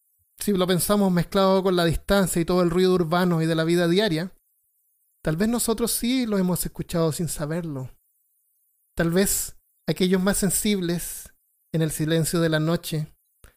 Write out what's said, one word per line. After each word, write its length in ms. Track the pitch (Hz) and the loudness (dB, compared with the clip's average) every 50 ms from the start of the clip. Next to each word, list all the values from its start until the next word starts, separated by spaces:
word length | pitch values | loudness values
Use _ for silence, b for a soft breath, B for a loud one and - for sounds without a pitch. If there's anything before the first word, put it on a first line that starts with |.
| _ _ _ _ _ _ _ - | _ _ _ _ _ _ _ -8
si 140 | - - 208 | -2 -2 0
lo 140 | 180 180 | 0 2
pensamos 440 | 175 190 170 - - 208 208 202 190 180 | 2 0 0 2 2 2 2 2 2 2
mezclado 500 | 175 165 - - 202 196 190 190 190 185 | 2 0 0 0 2 4 4 4 4 2
con 100 | 196 180 | 2 2
la 100 | 175 170 | 2 2
distancia 560 | 170 143 - - - 196 202 190 - - 180 | 2 0 -2 0 0 2 2 2 2 0 -2
y 40 | 165 | 0
todo 180 | 165 180 180 180 | 0 2 2 2
el 80 | 170 | 2
ruido 240 | 165 180 185 185 180 | 2 2 2 4 2
urbano 480 | 185 175 156 170 175 185 180 175 160 160 | 2 0 0 0 0 0 0 0 0 0
y 40 | |
de 80 | 160 165 | 0 0
la 80 | 160 160 | 0 0
vida 240 | 165 170 175 175 170 | 2 2 2 2 2
diaria, 440 | 170 190 220 214 165 156 175 190 - _ _ _ _ _ _ _ _ _ _ _ _ _ _ _ _ _ - | 2 2 2 0 0 -2 -4 -8 -12 _ _ _ _ _ _ _ _ _ _ _ _ _ _ _ _ _ -4
tal 100 | 160 160 | -4 -2
vez 120 | 160 208 226 | 0 0 0
nosotros 420 | 240 233 - - 220 220 233 220 | 0 0 0 -2 -2 0 -2 -2
sí 340 | - - - 233 254 262 247 | -2 -2 -2 -2 0 0 0
lo 140 | 226 208 196 | 0 0 0
hemos 260 | 185 180 175 - - | 0 0 0 -2 -4
escuchado 460 | 165 - - - - - 170 165 165 | -6 -8 -10 -10 -4 -2 0 0 0
sin 160 | 143 - 175 | 0 -2 -4
saberlo. 640 | 151 - - 156 147 156 175 165 165 147 131 131 123 - _ _ _ _ _ _ _ _ _ _ _ _ _ _ _ _ _ _ _ - | -6 -6 -6 -6 -6 -6 -6 -6 -8 -8 -10 -10 -12 -16 _ _ _ _ _ _ _ _ _ _ _ _ _ _ _ _ _ _ _ -4
Tal 140 | - 170 170 | -2 0 2
vez 460 | 165 185 202 196 - - - - - - _ _ _ _ - - | 2 2 2 2 0 -4 -4 -8 -10 -18 _ _ _ _ -6 -4
aquellos 340 | 160 - 196 185 190 190 180 | -2 0 2 2 2 2 2
más 140 | 202 190 | 0 0
sensibles, 960 | - - 185 - - - 220 208 190 175 170 175 170 - - - - - - _ _ _ _ _ _ _ _ - | 0 0 0 0 0 0 0 0 0 -2 -2 -4 -4 -6 -10 -12 -14 -16 -20 _ _ _ _ _ _ _ _ -2
en 80 | 160 160 | -2 -2
el 80 | 156 | -2
silencio 500 | - - 156 151 165 165 160 - - 170 | -2 -4 -2 0 0 0 0 0 0 0
de 80 | 165 165 | 0 2
la 120 | 156 156 | 2 0
noche, 520 | 156 160 170 170 - - - 156 156 - - _ _ _ _ _ _ b b | 0 0 -2 -2 -4 -4 -6 -6 -6 -8 -12 _ _ _ _ _ _ b b